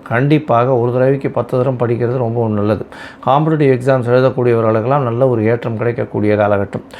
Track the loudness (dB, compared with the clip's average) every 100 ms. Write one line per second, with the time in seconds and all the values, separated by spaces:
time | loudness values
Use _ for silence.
0 | -4 0 2 2 2 2 2 2 0 2
1 | 2 0 -2 -4 -2 -2 -2 0 -2 0
2 | -2 -2 -2 -2 -2 0 0 -2 -4 -14
3 | -20 -8 0 2 2 2 2 2 2 0
4 | 2 2 2 2 0 2 2 0 0 0
5 | 0 0 2 2 0 0 -4 -4 -4 -4
6 | -4 -2 0 2 2 0 -2 -6 -12 -18